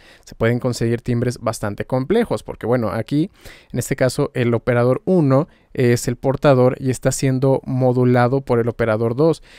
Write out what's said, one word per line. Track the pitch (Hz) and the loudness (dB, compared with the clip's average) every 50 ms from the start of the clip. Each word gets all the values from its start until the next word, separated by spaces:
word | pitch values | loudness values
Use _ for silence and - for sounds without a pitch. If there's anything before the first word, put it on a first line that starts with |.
| - - - - _ | -12 -20 -20 -20 _
se | - - | -20 -8
pueden | - 113 113 120 123 | -2 0 0 0 0
conseguir | - 131 117 - 123 117 117 117 - | 0 -2 -2 -2 -2 -2 -2 -2 -2
timbres | - 120 120 120 123 123 - | -2 -2 0 0 -2 -4 -4
bastante | 113 117 107 - - 104 101 - - | -6 -6 -6 -4 -6 -6 -6 -6 -6
complejos, | - - 127 131 143 196 226 233 - 135 107 - | -4 -4 -4 -2 0 0 0 0 0 -4 -6 -6
porque, | - - - - | -10 -14 -10 -4
bueno, | 107 120 127 113 104 | -2 0 0 0 -2
aquí, | 90 113 113 - 143 147 160 208 - _ - - - - _ _ - | -4 -4 -6 -2 -2 -2 -2 -2 -6 _ -20 -20 -20 -20 _ _ -6
en | 131 | -6
este | - - 139 | -4 -4 -2
caso, | - 139 127 - - 143 - - | 0 0 -2 0 -2 -4 -4 -2
el | 131 123 120 117 | -2 -2 0 -2
operador | 113 - - 123 120 120 123 127 - - | -2 -2 0 0 2 2 2 0 0 0
uno | - 185 180 156 135 131 135 160 - _ _ _ _ _ | 0 2 2 4 4 2 2 0 -2 _ _ _ _ _
es | - 127 120 120 120 - | 0 2 2 2 2 0
el | - 123 | -6 -6
portador | - - 135 131 135 - 151 139 127 123 127 135 - | -4 -2 -2 -2 2 2 4 4 6 4 2 2 0
y | 135 131 | -4 -4
está | 127 - - 135 | -4 -2 -2 -4
siendo | 127 - - 135 131 131 131 135 135 - - | -2 0 -2 -2 0 0 2 2 0 0 -2
modulado | - 131 127 127 127 123 127 127 123 123 123 123 120 131 139 135 | -4 -2 0 2 2 2 4 4 4 4 4 2 2 0 -2 0
por | - 123 117 | 0 0 0
el | 117 117 | 0 -2
operador | 110 - 117 113 107 110 117 117 117 | -2 -2 0 0 0 0 0 -2 0
dos, | 120 151 165 156 - - - - | 2 2 2 2 0 -6 -18 -20